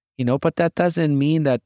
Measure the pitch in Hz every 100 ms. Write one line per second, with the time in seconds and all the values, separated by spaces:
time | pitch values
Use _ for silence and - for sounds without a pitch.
0 | _ - 123 135 165 - 170 - 175 170
1 | 156 139 143 160 147 120